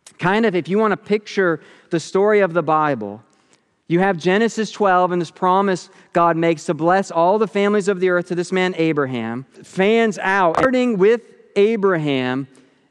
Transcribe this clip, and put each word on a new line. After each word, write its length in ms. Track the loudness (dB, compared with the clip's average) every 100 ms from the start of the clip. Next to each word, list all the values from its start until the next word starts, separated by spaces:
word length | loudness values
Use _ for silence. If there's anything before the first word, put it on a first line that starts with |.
| -20 -4
kind 260 | 0 2 2
of, 80 |
if 140 | 0 -2
you 100 | 0
wanna 180 | 0 -2
picture 640 | -2 -4 -2 -2 0 -2 -8 -20 _
the 80 | -6
story 400 | -2 0 2 2
of 140 | 2
the 100 | 0
Bible, 600 | 0 0 0 -2 -6 -12 _ _ _ _ _ _ -4
you 100 | 0
have 180 | 0 0
Genesis 540 | 0 0 0 -2 -6
twelve 400 | -2 2 2 2
and 100 | -2
this 120 | -6
promise 580 | -4 0 2 0 -2 -6 -20 _
God 240 | 0 2 2
makes 300 | 0 0 -4
to 80 |
bless 360 | -2 0 0 0
all 280 | 0 2 2
the 100 | 0
families 400 | 0 0 0 -2
of 100 | 0
the 120 | 0
earth 180 | 0 -2
to 80 | -6
this 160 | -2
man 240 | -2 -2 0
Abraham, 680 | -2 0 -4 -4 -6 -10 -14 -20
fans 540 | -8 -2 2 2 0 -2
out, 360 | -2 2 2 2
starting 420 | 0 0 0 2
with 240 | 2 2 -4 -20 _ 0
Abraham, 920 | 0 2 0 0 0 -2 -2 -4 -8 -16 _ _ _